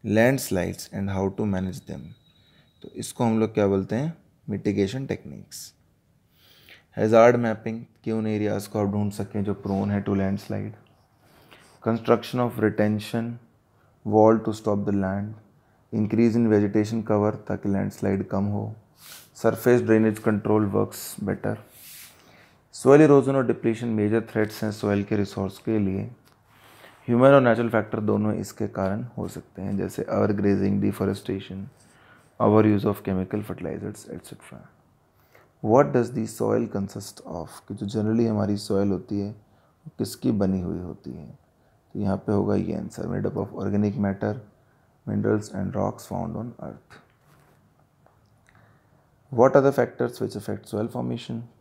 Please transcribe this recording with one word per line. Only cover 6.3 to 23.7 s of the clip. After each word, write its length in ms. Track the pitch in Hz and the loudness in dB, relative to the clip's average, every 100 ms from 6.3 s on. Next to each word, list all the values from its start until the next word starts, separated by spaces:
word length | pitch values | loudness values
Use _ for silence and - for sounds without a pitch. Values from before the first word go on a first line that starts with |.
| _ _ _ - - _ - | _ _ _ -20 -20 _ -2
हैजार्ड 380 | 107 113 120 123 | 4 8 8 8
मैपिंग, 500 | 117 107 113 113 120 _ | 0 -4 -6 -10 -12 _
कि 80 | - | -6
उन 160 | 110 110 | -2 -2
एरियाज 400 | 107 104 104 101 | -2 -2 -4 -4
को 120 | 110 | -2
आप 80 | 101 | 0
ढूंढ 240 | 104 104 | 0 -2
सकें 320 | 101 101 104 | -4 -6 -4
जो 200 | 101 101 98 | -4 -4 -4
prone 240 | 98 101 | -2 0
है 140 | 101 98 | -2 0
to 80 | |
landslide। 580 | 98 95 98 - 104 104 104 _ _ _ _ _ _ _ - - _ 113 | 0 0 -4 -6 -8 -8 -12 _ _ _ _ _ _ _ -20 -20 _ -4
Construction 520 | 113 113 117 - 123 | -2 2 2 2 -2
of 240 | 120 117 | -2 0
retention 680 | 107 104 107 107 104 117 117 120 _ _ _ _ _ _ - | -2 2 0 -2 -4 -6 -6 -10 _ _ _ _ _ _ 0
wall 320 | 107 110 113 | 6 8 6
to 140 | 113 | 2
stop 320 | 104 110 104 101 | -4 -2 -2 0
the 100 | 101 | -2
land, 380 | 95 98 104 110 _ _ _ _ _ | -2 -4 -6 -12 _ _ _ _ _
increase 440 | 113 107 107 117 113 | -4 -2 2 2 2
in 100 | 117 | 4
vegetation 500 | 104 104 107 107 117 104 | 4 2 0 -2 -4 0
cover, 240 | 107 104 104 | 2 2 -2
ताकि 340 | - 101 101 | -8 -6 -2
लैंडस्लाइड 580 | 98 98 - 101 98 95 | -2 -4 -4 -2 -2 -2
कम 180 | 98 101 | -4 -2
हो। 300 | 101 107 110 _ _ - - - - | -4 -6 -10 _ _ -20 -20 -20 -2
सरफेस 460 | 113 110 123 120 | 0 2 4 4
ड्रेनेज 380 | 107 110 110 107 | 4 4 4 0
कंट्रोल 460 | - 104 107 107 104 | -2 -2 2 2 2
वर्क्स 500 | 104 104 - - - | 0 -2 -4 -14 -8
बेटर। 340 | 101 98 104 107 - - - - - - - - - _ _ | -6 -4 -6 -8 -12 -20 -20 -20 -20 -20 -20 -20 -20 _ _
सॉइल 280 | - 127 147 | 0 8 10
इरोजन 340 | 156 143 127 135 | 10 8 6 0
और 100 | 120 | 0
डिप्लीशन 400 | - - | 0 0